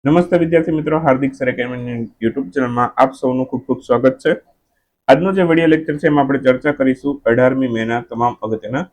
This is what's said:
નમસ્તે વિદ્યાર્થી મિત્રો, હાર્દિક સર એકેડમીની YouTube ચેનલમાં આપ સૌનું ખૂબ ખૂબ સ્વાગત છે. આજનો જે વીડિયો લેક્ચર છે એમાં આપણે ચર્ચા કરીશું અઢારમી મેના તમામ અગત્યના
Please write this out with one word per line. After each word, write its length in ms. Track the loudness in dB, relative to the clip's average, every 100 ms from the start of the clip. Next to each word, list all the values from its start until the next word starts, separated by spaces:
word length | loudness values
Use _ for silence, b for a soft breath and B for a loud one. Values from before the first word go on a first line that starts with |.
| 2
નમસ્તે 320 | 0 2 0
વિદ્યાર્થી 340 | 2 0 0
મિત્રો, 260 | -4 -2 0
હાર્દિક 360 | 0 0 -2
સર 140 | -2 -4
એકેડમીની 540 | -4 -6 -6 -8 -8 -8 _
YouTube 260 | -4 -4 -6
ચેનલમાં 420 | -4 -2 -2 -2
આપ 220 | 2 0
સૌનું 340 | 0 -4 -2 -4
ખૂબ 160 | -8
ખૂબ 180 | -6 -6
સ્વાગત 380 | -2 2 2 0
છે. 180 | -2 -4 _ _ _ _ _ _ 2
આજનો 240 | 4 4
જે 100 | 2
વીડિયો 240 | 2 4 4
લેક્ચર 300 | 2 0 -2
છે 100 | 0
એમાં 180 | 2
આપણે 140 | 0 2
ચર્ચા 340 | 2 2 -2
કરીશું 500 | 0 0 0 -4 -2 0
અઢારમી 420 | 4 2 2 -2
મેના 320 | -2 -2 -4
તમામ 360 | -6 -2 -2 -2
અગત્યના 400 | -6 -6 -4 -6 -6